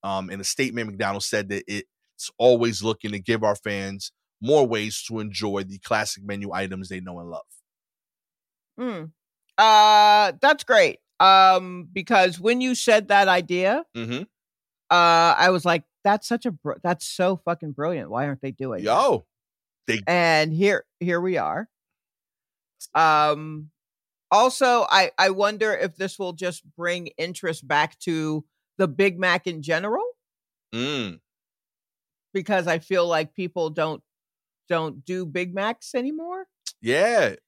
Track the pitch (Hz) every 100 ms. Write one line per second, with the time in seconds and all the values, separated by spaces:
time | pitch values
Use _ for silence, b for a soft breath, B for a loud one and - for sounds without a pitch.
0 | 98 98 95 98 95 - 135 117 110 98
1 | 104 101 - 107 98 98 - 101 - _
2 | _ _ - _ 120 120 117 101 107 110
3 | 110 101 92 113 107 104 - 101 98 98
4 | - _ _ _ 110 151 131 113 107 104
5 | - 113 107 95 107 98 95 98 - 110
6 | 107 - 101 101 101 92 98 92 95 92
7 | 90 87 85 80 - _ _ _ _ _
8 | _ _ _ _ _ _ _ - 247 196
9 | 160 _ _ _ _ - 220 214 214 214
10 | 208 208 208 170 269 294 - 233 165 -
11 | _ _ 190 190 190 185 185 180 175 185
12 | 180 226 185 170 190 247 254 247 - 214
13 | 202 202 196 180 170 175 185 254 339 117
14 | 117 123 190 _ _ _ _ _ _ 175
15 | 170 165 170 - 180 185 175 165 - _
16 | 196 208 - 240 254 165 151 - 170 190
17 | - - 185 185 - 170 156 139 151 170
18 | 80 113 143 139 135 123 131 104 104 123
19 | 277 117 - _ _ _ _ _ - 113
20 | 98 175 170 156 156 160 196 196 - _
21 | 175 175 185 170 78 95 220 _ _ _
22 | _ _ _ _ _ _ _ _ - -
23 | 160 156 151 151 156 156 151 _ _ _
24 | _ _ _ 196 254 254 262 240 - 196
25 | 185 - 190 190 202 214 214 202 185 -
26 | 190 - 190 170 180 170 156 _ 170 175
27 | 170 - 165 180 180 160 135 143 151 _
28 | - 160 156 156 151 _ _ _ 190 139
29 | 196 175 185 175 185 165 147 165 196 240
30 | 480 - _ _ _ _ _ 113 127 143
31 | 107 80 _ _ _ _ _ _ _ _
32 | _ _ _ 196 180 196 175 165 160 190
33 | 175 165 156 - 180 180 160 156 160 156
34 | _ _ _ _ _ _ _ 170 160 143
35 | 135 185 175 147 180 185 208 233 - 254
36 | 254 311 330 370 381 _ - - 113 135
37 | 202 233 135 90